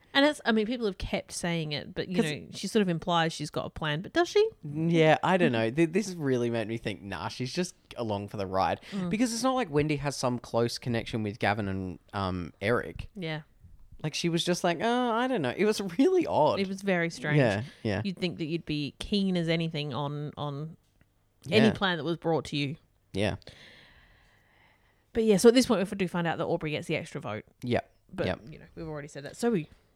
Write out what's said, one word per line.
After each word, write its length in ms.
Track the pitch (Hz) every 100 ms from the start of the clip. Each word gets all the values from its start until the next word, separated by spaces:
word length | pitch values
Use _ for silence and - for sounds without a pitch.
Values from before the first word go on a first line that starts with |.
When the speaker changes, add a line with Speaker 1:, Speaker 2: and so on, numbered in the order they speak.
| _
Speaker 1:
And 140 | 269 294
it's, 140 | 294
I 60 | 233
mean, 160 | 220 208
people 200 | 247 220
have 120 | 185
kept 320 | - 202 -
saying 400 | - 175 170 151
it, 240 | 143 -
but, 140 | 180 -
you 80 | 185
Speaker 2:
'Cause 80 | 165
Speaker 1:
know, 160 | 139 -
she 140 | - 196
sort 160 | 220
of 60 | 185
implies 440 | 165 - 170 165
she's 180 | - 151
got 160 | - -
a 40 |
plan, 320 | - 156 147
but 100 | 220
does 160 | 330 349
she? 160 | 415 440 -
Speaker 2:
Yeah, 520 | 151 147 165 165 156 151
I 140 | 156 185
don't 160 | 165
know. 180 | 117 113
Th-, 200 | 143 165
this 200 | 180 196
really 360 | 175 139 123 120
made 160 | 117 107
me 100 | 113
think, 260 | - 98
nah, 260 | 98 85 104
she's 240 | - 127
just 240 | - 180 - - -
along 320 | 113 101 101
for 80 | 107
the 100 | 95
ride. 340 | 95 87 101 -
Speaker 1:
Mm. 200 | 202 180
Speaker 2:
Because 220 | 208 247
it's 120 | 226
not 100 | 262
like 160 | 262 202
Wendy 260 | 147 151 143
has 200 | 143 -
some 240 | 127 123
close 360 | - 117 120 -
connection 460 | 131 117 - 117
with 160 | 107 104
Gavin 300 | 101 104 98
and, 300 | 95 92 85 _
um, 400 | 101 95 92 80 -
Eric. 480 | 101 117 - - -
Speaker 1:
Yeah. 280 | 202 160 156 - _ - - - -
Speaker 2:
Like, 80 | 151
she 140 | - 170
was 160 | 165
just 180 | - 175
like, 160 | 180 165
"Oh, 280 | 226 240 247
I 140 | 226 254
don't 140 | 240
know." 140 | 151 -
It 80 |
was 160 | 208 214 196 170
really 280 | 320 370 -
odd. 340 | 107 147 110
Speaker 1:
It 80 | 190
was 140 | 190
very 260 | 196 175 170
strange. 280 | - 156 147
Speaker 2:
Yeah, 240 | 123 101 135 -
yeah. 200 | - 95
Speaker 1:
You'd 140 | 196 180
think 180 | 180 95
that 60 |
you'd 220 | 156 165 -
be 280 | 151 143 -
keen 360 | - 208 196 180
as 120 | 165
anything 460 | 165 165 160 147
on, 360 | 120 143 147 147 -
on 400 | 147 139 156 160 _ _ _ _ _ _ -
any 160 | 208 220
Speaker 2:
Yeah. 60 |
Speaker 1:
plan 240 | - 196 170
that 80 |
was 140 | 143 165
brought 260 | 165 156 156
to 100 | 147
you. 200 | 139 160 _ _ _
Speaker 2:
Yeah. 220 | 95 104 92 - - - - - - - _ _ _ _ _ _ _ _ _ _
Speaker 1:
But 100 | 233
yeah, 140 | 220 190
so 100 | 240
at 60 |
this 120 | 247 240
point, 240 | 196 190
we 60 | 202
do 100 | 180
find 200 | 180 170
out 100 | 120
that 60 |
Aubrey 280 | 165 165 -
gets 140 | 143 170
the 100 | 151
extra 240 | 160 147
vote. 240 | 117 107 - _
Speaker 2:
Yeah. 180 | 123 110 - _ _
Speaker 1:
But, 140 | 190 135
Speaker 2:
Yep. 140 | - 110
Speaker 1:
you 80 | 151
know, 60 | -
we've 120 | - 160
already 200 | 151 147
said 140 | 143
that. 120 | 143 -
So 140 | 240
we, 180 | 208 151 - _